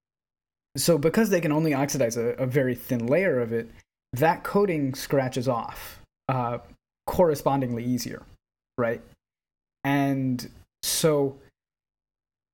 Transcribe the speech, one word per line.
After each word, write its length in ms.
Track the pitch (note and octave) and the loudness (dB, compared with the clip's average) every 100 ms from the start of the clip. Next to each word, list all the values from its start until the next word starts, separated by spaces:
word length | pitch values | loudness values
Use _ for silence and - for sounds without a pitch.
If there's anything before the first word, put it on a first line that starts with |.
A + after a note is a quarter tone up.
| _ _ _ _ _ _ _ C3+ | _ _ _ _ _ _ _ -4
so 220 | F3 D#3 | 2 2
because 320 | D#3+ A3 A3 | 2 2 2
they 100 | F3+ | 2
can 100 | D#3 | 2
only 220 | D3+ D#3+ | 0 0
oxidize 420 | C3+ C#3 C#3+ A#2 A#2 | 0 0 0 0 0
a, 140 | A#2 B2 | -2 -2
a 80 | C3 | 0
very 300 | C#3 B2+ A#2+ | 2 2 -2
thin 320 | - B2 A#2 | -2 -2 0
layer 320 | D#3+ F#3+ B2+ | 2 2 0
of 120 | A2+ | 0
it, 180 | A#2 A#2 - - _ _ | -4 -6 -14 -20 _ _
that 300 | A#2+ D#3+ F3 | 0 2 2
coating 500 | - G3+ G3+ D#3 C3+ | 0 0 2 0 -2
scratches 540 | B2+ - C#3 B2+ C3 B2 | -4 -2 0 0 -2 -2
off, 520 | A#2 G#2 - - - - _ - | -2 -4 -12 -16 -18 -20 _ -4
uh, 300 | C3 A#2+ A#2+ - - _ _ - | -2 -2 -6 -10 -20 _ _ -6
correspondingly 760 | F3+ E3+ D3 D3 C#3 B2 A#2 | 2 2 2 0 0 -2 -4
easier, 380 | B2 B2 - - - - _ _ _ - | -2 -2 -4 -12 -16 -20 _ _ _ -4
right? 240 | A#2 A#2 - _ _ _ _ _ _ _ | -2 -2 -8 _ _ _ _ _ _ _
And 680 | C#3 C#3+ C#3 C3+ C3 B2 - - - _ | 0 2 2 0 0 -2 -6 -16 -20 _
so 540 | - - D#3+ D3 C#3 C3+ - _ _ _ _ _ _ _ _ _ _ | -4 0 2 4 0 -4 -20 _ _ _ _ _ _ _ _ _ _